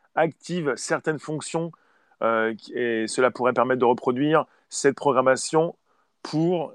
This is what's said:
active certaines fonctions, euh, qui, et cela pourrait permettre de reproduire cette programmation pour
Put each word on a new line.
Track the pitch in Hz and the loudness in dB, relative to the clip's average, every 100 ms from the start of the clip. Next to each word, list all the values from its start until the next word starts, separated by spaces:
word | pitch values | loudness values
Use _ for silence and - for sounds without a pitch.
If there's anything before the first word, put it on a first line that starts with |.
| _ | _
active | - 165 - - 175 147 117 | -2 -2 -2 -8 -4 -4 -4
certaines | - 160 - 151 | -4 -4 -2 -4
fonctions, | - 156 - 165 165 - _ _ _ _ | -6 -8 -6 -4 -6 -8 _ _ _ _
euh, | 110 113 113 | 0 0 0
qui, | 110 - | -4 -8
et | 123 120 113 110 | -6 -2 -2 -2
cela | - 127 | 0 0
pourrait | - 120 | 2 0
permettre | 127 123 131 | 2 2 2
de | |
reproduire | 120 120 - 123 147 156 - _ _ | 2 2 0 -2 2 0 0 _ _
cette | - 143 131 | -2 0 0
programmation | 143 127 131 127 - 156 170 - _ _ _ _ | 0 2 4 2 2 0 0 -4 _ _ _ _
pour | - 151 165 180 139 | -6 0 2 0 -2